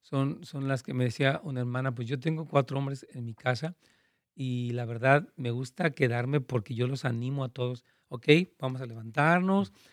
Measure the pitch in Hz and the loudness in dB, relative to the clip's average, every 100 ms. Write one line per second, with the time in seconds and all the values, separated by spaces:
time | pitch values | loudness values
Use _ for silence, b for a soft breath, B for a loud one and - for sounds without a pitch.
0 | - 139 135 165 - 143 135 131 - 127 | -4 0 0 -2 -10 -6 -2 -2 -2 0
1 | 123 - 135 139 165 127 123 123 131 120 | 0 2 2 2 -4 -4 -4 -2 -4 -4
2 | 117 139 160 160 156 143 131 139 139 139 | -6 -4 -2 -4 0 2 2 -2 -4 -6
3 | - 131 117 110 127 120 156 - _ _ | -12 -12 -10 -4 -2 0 -2 -8 _ _
4 | _ _ _ - 131 123 120 120 117 117 | _ _ _ -8 -4 -4 -4 -4 -4 0
5 | 131 143 185 - 123 120 131 - 170 - | 4 4 4 -6 -4 -4 -6 -2 -2 2
6 | 131 120 123 147 131 123 - 117 123 135 | 2 2 0 0 0 -4 -2 -2 -2 -2
7 | 131 117 127 139 127 - 123 123 _ _ | -2 -2 -4 -4 -4 -4 -4 -6 _ _
8 | - 123 131 156 180 - 131 127 127 113 | -14 -4 6 6 6 -4 -6 -6 -8 -10
9 | 113 113 151 175 185 196 196 b b | -6 2 4 4 4 2 0 b b